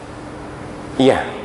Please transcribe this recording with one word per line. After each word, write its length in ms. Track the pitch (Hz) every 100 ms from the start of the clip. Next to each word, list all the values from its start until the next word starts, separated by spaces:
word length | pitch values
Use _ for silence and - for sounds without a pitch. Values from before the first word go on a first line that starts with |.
| - - - - - - - - - -
Iya, 240 | 131 92 - -